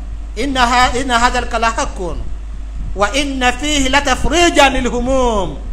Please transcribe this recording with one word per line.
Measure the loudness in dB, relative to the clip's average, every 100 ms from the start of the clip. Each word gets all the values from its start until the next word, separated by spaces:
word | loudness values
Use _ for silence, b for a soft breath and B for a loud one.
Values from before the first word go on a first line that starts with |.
| -10 -10 -8 -6
إن | -2 0
ه-، | 2 4 2 2
إن | 0
هذا | 2 2 0
الكلام | -2 0 0
حق، | 0 -4 -4 -6 -6 -6 -8 -8 -10 -10 -8 -6 -2
وإن | 0 0 -2 0 0
فيه | 0 -2 0 2
لتفريجا | 2 2 0 2 4 4 6 4
للهموم، | 4 0 -2 0 2 2 0 -2 -6 -8